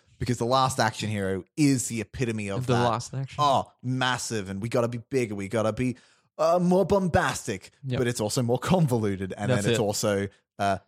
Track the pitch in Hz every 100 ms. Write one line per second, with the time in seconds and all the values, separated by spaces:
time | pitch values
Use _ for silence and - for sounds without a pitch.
0 | _ _ 120 120 120 131 131 - 110 -
1 | 104 107 95 95 - - 143 131 - 117
2 | 107 - 120 110 101 98 127 120 120 110
3 | - 131 135 - 143 127 - _ 127 127
4 | 127 123 - 113 95 95 117 127 117 120
5 | - 135 117 101 98 113 107 110 127 113
6 | _ _ _ - 160 180 175 185 196 202
7 | 185 175 147 123 - 98 - _ 135 123
8 | 120 120 107 - 120 123 - 180 151 120
9 | 107 95 95 - 104 120 101 110 104 104
10 | 110 101 98 - _ - 101 95